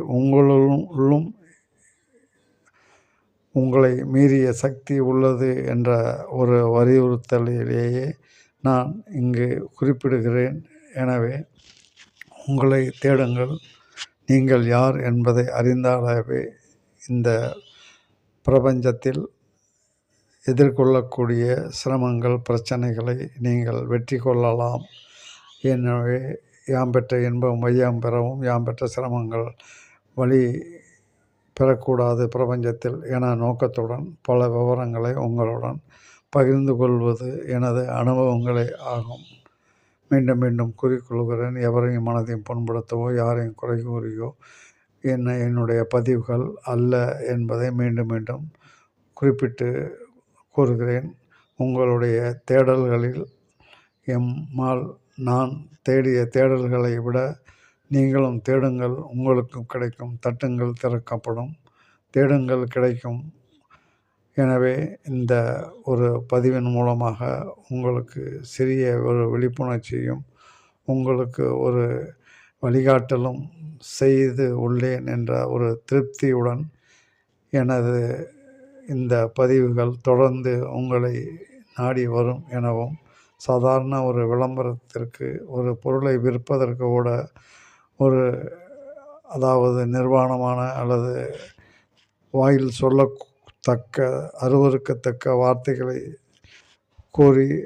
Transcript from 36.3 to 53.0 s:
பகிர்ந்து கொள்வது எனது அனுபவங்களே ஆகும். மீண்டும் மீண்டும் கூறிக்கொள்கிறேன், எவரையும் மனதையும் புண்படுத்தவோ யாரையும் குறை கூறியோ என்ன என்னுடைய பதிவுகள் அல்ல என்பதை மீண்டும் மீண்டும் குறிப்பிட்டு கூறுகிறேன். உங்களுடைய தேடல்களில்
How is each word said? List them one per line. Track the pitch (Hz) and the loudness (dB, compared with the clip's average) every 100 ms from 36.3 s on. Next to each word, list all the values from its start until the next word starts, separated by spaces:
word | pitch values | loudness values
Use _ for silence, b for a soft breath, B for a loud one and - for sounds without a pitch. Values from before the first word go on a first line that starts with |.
பகிர்ந்து | 143 131 135 135 120 | 2 4 4 2 2
கொள்வது | 127 123 117 117 127 135 - | 2 2 0 -2 -6 -10 -6
எனது | 123 123 120 127 | -2 0 -2 -2
அனுபவங்களே | 120 120 127 131 123 120 120 117 - | -2 0 2 2 0 0 -2 -2 -6
ஆகும். | 131 120 113 - - - _ _ _ _ _ _ _ | -8 -8 -8 -12 -18 -20 _ _ _ _ _ _ _
மீண்டும் | 139 127 123 | 2 2 2
மீண்டும் | 123 120 117 110 | 0 0 -2 -2
கூறிக்கொள்கிறேன், | 131 127 123 117 120 117 120 127 | -2 -2 -4 -4 -2 -2 -4 -2
எவரையும் | 120 117 123 120 113 | 0 2 2 0 0
மனதையும் | 117 113 113 104 | -2 -2 -6 -6
புண்படுத்தவோ | 120 117 117 113 117 120 | -6 -4 -4 -4 -4 -2
யாரையும் | 123 117 120 117 107 | 0 0 0 -4 -6
குறை | 123 117 | -4 -4
கூறியோ | 120 117 113 110 117 - b b b b b _ | -4 -6 -6 -8 -10 -12 b b b b b _
என்ன | 135 127 123 123 | -4 -2 -2 -2
என்னுடைய | 120 120 113 117 | -2 0 0 0
பதிவுகள் | 113 123 117 123 - 120 127 214 | 2 0 2 0 0 -2 -4 -8
அல்ல | - 120 123 123 123 - | -4 0 2 2 0 -4
என்பதை | 117 123 117 117 127 | -4 -4 -2 -2 -2
மீண்டும் | 123 120 117 113 | -2 -2 -2 -2
மீண்டும் | 113 110 131 156 - b b b _ _ - | -4 -6 -10 -14 -18 b b b _ _ 0
குறிப்பிட்டு | 139 135 127 113 123 131 147 - - _ _ _ _ - | 0 2 -2 -4 -4 -4 -8 -12 -20 _ _ _ _ 0
கூறுகிறேன். | 131 117 120 123 151 - _ b b - | 2 2 -2 -4 -6 -14 _ b b -4
உங்களுடைய | 127 127 127 120 120 113 120 120 - | -2 0 2 2 2 0 -2 -6 0
தேடல்களில் | 131 131 131 127 120 | 2 4 2 2 0